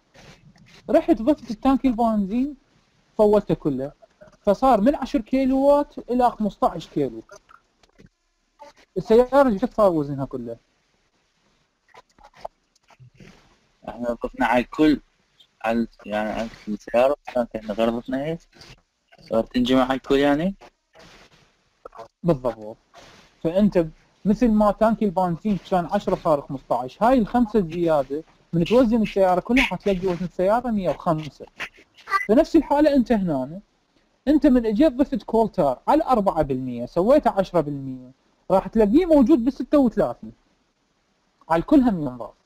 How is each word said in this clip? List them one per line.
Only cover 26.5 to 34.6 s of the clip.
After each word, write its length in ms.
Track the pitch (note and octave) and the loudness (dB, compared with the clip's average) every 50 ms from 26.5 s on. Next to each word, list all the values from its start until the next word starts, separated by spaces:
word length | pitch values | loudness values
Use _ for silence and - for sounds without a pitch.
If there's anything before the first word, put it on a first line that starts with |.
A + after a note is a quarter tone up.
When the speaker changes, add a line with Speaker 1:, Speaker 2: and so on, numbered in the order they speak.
| C#3+ B2+ - - C3+ A#2 B2+ C3 - - G3+ | -12 -10 -6 -6 -4 -4 -6 -8 -6 -2 0
Speaker 1:
هاي 160 | A#3 C4+ B3+ | 2 2 2
الخمسة 400 | G#3 - - B3 A#3+ - - A3 | 0 0 0 -2 0 0 0 -2
الزيادة 640 | F#3 D#3 D#3+ F3 E3+ E3 D#3 D3 C3+ - C#3 D#3 - _ _ _ _ _ - | -2 -2 -4 -4 -2 0 0 0 -2 -4 -6 -10 -10 _ _ _ _ _ -2
من 120 | E3 E3+ | -2 0
توزن 380 | - G#3 B3+ C4+ G#3+ A#3 A#3 G#3 | 2 2 2 4 4 2 0 0
السيارة 380 | - - G3 F#3+ F3+ F3+ F3+ | 0 0 2 2 2 2 0
كلها 240 | - - A#3+ C4+ B3 | 0 0 0 0 0
حتلاقي 420 | - F#3 - - G3+ G3 F3 F#3 | 0 -4 -4 -4 -2 -2 -2 -2
وزن 180 | F#3+ F3 E3 F3+ | -4 -4 -4 -6
السيارة 460 | E3 - - F3+ G3 G#3+ B3 A#3+ B3 | -8 -6 -4 -2 0 0 -2 -2 -4
مية 200 | A3 G3+ F#3 D#3+ | -4 -4 -2 -4
وخمسة. 560 | C3 - - F3+ D#3+ D#3 D3+ C#3 - - - - _ - - - _ _ - _ _ _ - - - - - - | -4 -4 -2 -4 -4 -4 -4 -10 -14 -18 -20 -20 _ -18 -18 -18 _ _ -20 _ _ _ -10 -4 -4 -4 0 2
فنفس 280 | G#3 C#4+ D#4+ - - | 2 2 4 4 2
الحالة 380 | E4 - - C#4+ D4 D4+ D4+ C#4 | 0 2 2 2 2 2 4 4
أنت 180 | C#4 A3 - A#3+ | 2 2 2 0
هنا، 480 | G#3 F#3+ E3+ D3 C3 C3 C#3+ E3 G3 - _ _ _ _ _ _ _ _ _ _ _ - B3 | 0 0 -2 -4 -4 -6 -8 -12 -16 -18 _ _ _ _ _ _ _ _ _ _ _ -2 0
أنت 180 | D#4 C#4+ - | 2 4 4
من 200 | D4+ B3+ B3 | 4 4 4